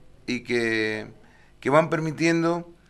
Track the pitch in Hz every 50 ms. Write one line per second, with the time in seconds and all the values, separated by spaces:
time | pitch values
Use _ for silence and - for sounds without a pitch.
0 | - - - - - - 123 120 120 120 120 120 117 113 113 110 110 107 107 107
1 | 110 113 113 - - - - - - - - - - 127 139 156 165 147 170 156
2 | 160 160 147 - 160 165 170 165 165 170 170 170 170 - - - _